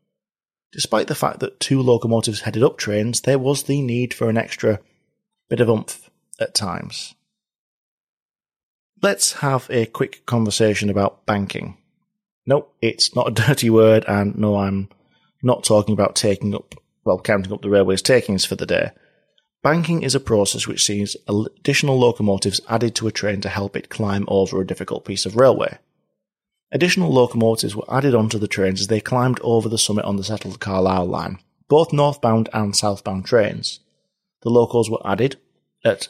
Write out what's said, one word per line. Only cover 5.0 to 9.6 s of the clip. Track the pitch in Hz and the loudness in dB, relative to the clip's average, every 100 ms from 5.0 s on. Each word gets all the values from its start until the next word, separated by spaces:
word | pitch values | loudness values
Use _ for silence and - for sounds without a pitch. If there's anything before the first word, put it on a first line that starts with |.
| _ _ _ _ - | _ _ _ _ -6
bit | - | 0
of | 117 | 2
oomph | 110 - - _ _ _ - | 2 -2 -16 _ _ _ -8
at | 113 - | -4 -4
times. | 98 87 - - - _ _ _ _ _ _ _ _ _ _ _ _ _ _ _ _ _ _ - | -4 -8 -10 -12 -14 _ _ _ _ _ _ _ _ _ _ _ _ _ _ _ _ _ _ -2
Let's | 202 196 - | -2 0 -2
have | - 143 131 | -2 -2 -2